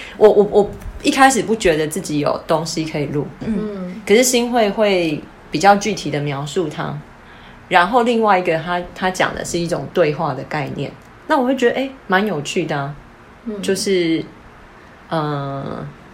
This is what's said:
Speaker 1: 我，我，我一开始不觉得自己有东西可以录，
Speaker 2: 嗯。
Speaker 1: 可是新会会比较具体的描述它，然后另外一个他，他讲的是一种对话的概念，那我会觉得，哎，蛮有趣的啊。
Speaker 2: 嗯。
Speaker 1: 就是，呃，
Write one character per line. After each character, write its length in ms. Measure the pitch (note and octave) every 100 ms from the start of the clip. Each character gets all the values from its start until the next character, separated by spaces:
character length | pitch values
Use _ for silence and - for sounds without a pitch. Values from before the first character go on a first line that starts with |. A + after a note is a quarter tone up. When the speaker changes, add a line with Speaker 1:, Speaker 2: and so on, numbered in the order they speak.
| - -
Speaker 1:
我， 140 | G#3
我， 140 | G#3 G3+
我 180 | G3+ G3+ - - -
一 80 | -
开 180 | C#4 C4+
始 140 | B3+
不 120 | F3
觉 220 | A3 F3+ D#3
得 100 | D#3
自 140 | F#3+
己 200 | - D3
有 200 | C#3+ - -
东 180 | D#3+
西 200 | D#3+ E3
可 140 | D#3 D#3
以 80 | C3
录， 200 | C#3+ - -
Speaker 2:
嗯。 600 | - G#3 G#3+ G3+ F3+ - -
Speaker 1:
可 80 |
是 80 | G#3+
新 280 | B3+ A#3+ A#3+
会 200 | A#3+ G#3
会 500 | G3+ G#3 F#3 E3 D3 - - -
比 80 | D#3
较 180 | F#3+ G3+
具 160 | G3+
体 180 | F#3+ D3+
的 80 | D3
描 240 | D3 C#3 D3
述 220 | F#3+ D#3
它， 280 | D3+ D3+ D3 - - - - - - -
然 180 | F3+ F3+
后 160 | B3
另 200 | A#3 A3+
外 160 | G#3+ F#3
一 40 |
个 140 | F3 D#3+
他， 220 | E3 F3 F3
他 160 | - F#3
讲 240 | F3+ D3+
的 100 | -
是 140 | - F3
一 80 | E3+
种 200 | E3 C#3
对 220 | F#3 D#3
话 180 | D3 D#3
的 100 | C3
概 240 | C3+ D3+ C3+
念， 160 | C#3+ C3+ - - - -
那 120 | D4+
我 60 |
会 100 | B3 B3
觉 140 | A#3+
得， 60 | -
哎， 140 | C4+ - -
蛮 200 | F#3+ G#3+
有 140 | D#3
趣 220 | C#3+ F#3+
的 120 | D#3+ D3
啊。 180 | C#3+ D3 - - - -
Speaker 2:
嗯。 160 | A#3 G#3
Speaker 1:
就 140 | F#3
是， 500 | F#3+ G3+ F#3 E3+ D#3+ - - - - - - - - -
呃， 760 | E3 D3+ C#3+ C#3 C#3 - - D3 - -